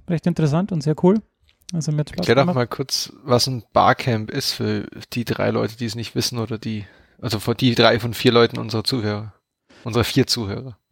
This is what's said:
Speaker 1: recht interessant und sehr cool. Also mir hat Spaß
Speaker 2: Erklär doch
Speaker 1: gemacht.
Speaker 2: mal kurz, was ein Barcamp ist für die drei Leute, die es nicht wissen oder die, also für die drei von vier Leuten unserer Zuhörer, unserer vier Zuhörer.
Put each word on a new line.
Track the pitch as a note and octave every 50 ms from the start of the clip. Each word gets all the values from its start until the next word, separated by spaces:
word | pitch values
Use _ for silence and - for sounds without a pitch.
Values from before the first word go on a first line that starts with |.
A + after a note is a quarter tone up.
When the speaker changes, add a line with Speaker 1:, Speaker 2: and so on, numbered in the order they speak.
| _ -
Speaker 1:
recht | F3 D#3 - F3+
interessant | E3+ - D#3+ D3+ C3+ E3 F#3 G#3+
und | G3 D#3+
sehr | C#3 D#3 D#3 - -
cool. | F3+ G3 A3+ - _ _ _ _ _ _ _ _ - -
Also | E3+ D3 -
mir | D3+ D3+
hat | D3+ -
Spaß | - -
Speaker 2:
Erklär | F3+ E3+ A#2
doch | B2+ C#3
Speaker 1:
gemacht. | F3 F3+
Speaker 2:
mal | C3 B2 A2+
kurz, | - - C#3 - - - - - - - -
was | B2+ B2 A#2+ - -
ein | C3 B2 - _ -
Barcamp | - F2+ G2 B2 - - - A#2+ A2 G#2+ G#2+
ist | - - - - -
für | - A2+ G#2+ G#2+ G#2 - - - - A#2+ - -
die | A#2+ A#2
drei | - A2+ - G2+ A2
Leute, | A2 A2+ A2+ A2 A2
die | - A#2+
es | A#2 G#2
nicht | A#2 A2+ - -
wissen | B2+ A#2 - - A#2+
oder | A2+ G#2+ A2+
die, | G#2+ - A#2 A2 G#2+ G2 - _ _ _ _ _ _
also | - A2 G#2+ G#2+
für | - - A#2+
die | - - B2+ A#2
drei | A2 A#2 A2+ A2 A#2
von | G#2+ A#2+ A2
vier | - - B2+
Leuten | A2+ A#2 A#2 A2+ - A#2
unserer | A#2 A2+ A2 A2 G#2
Zuhörer, | - - C3 G#2 G#2+ G#2 G#2 G#2+ G#2+ - _ _ _ _ _ _ _ _ - -
unserer | A#2+ A2 A#2+ A2+
vier | - - C3+ B2+ -
Zuhörer. | - - A2+ F#2+ G2+ A#2 B2+ C3 A2+ - _ _